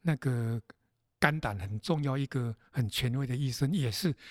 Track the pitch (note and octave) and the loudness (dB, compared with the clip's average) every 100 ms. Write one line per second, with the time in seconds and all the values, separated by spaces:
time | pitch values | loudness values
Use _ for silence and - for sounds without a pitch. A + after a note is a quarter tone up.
0 | E3+ D3 C3+ A#2+ A2+ A#2 - - _ _ | -2 0 0 0 0 -2 -6 -18 _ _
1 | _ _ D3 D#3 A#2 G2+ F#2+ G#2+ - D#3+ | _ _ 2 4 -2 -4 -6 -6 0 0
2 | C#3+ C3+ C3+ C3 A#2+ A2 _ - A2 - | 2 0 -2 -2 -2 -4 _ -2 -2 0
3 | B2+ B2+ C3 B2+ C3+ B2 C#3+ F#3 B2 - | 0 0 -2 -2 -2 0 0 2 0 0
4 | F3+ - - | -2 -2 -8